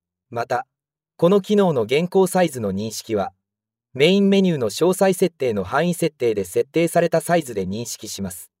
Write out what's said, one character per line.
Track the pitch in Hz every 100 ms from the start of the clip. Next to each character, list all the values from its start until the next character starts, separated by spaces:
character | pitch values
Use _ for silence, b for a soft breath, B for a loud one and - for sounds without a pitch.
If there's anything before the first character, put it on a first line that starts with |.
| _ _ _
ま | 117 117
た、 | 123 - _ _ _ _ -
こ | 170
の | 202
機 | 190 208
能 | 185
の | 135 107
原 | 139 175
稿 | 196 185
サ | 185
イ | 170
ズ | 131
の | 104
認 | 95 110
識 | - - 104
は、 | 92 _ _ _ _ _ _
メ | 127 160
イ | 196
ン | 196
メ | 196
ニ | 185
ュ | 151
ー |
の | 110
詳 | - 170
細 | 180 196
設 | 180 180
定 | - 127
の | 104
範 | 92 135 175
囲 |
設 | 170 160 -
定 | 120
で | 101
設 | 92 117 120
定 | 160 170
さ | 175
れ | 170
た | 165
サ | - 175
イ |
ズ | 131
で | 104 92
認 | 107 120
識 | - 107
し | -
ま | 98
す。 | - - _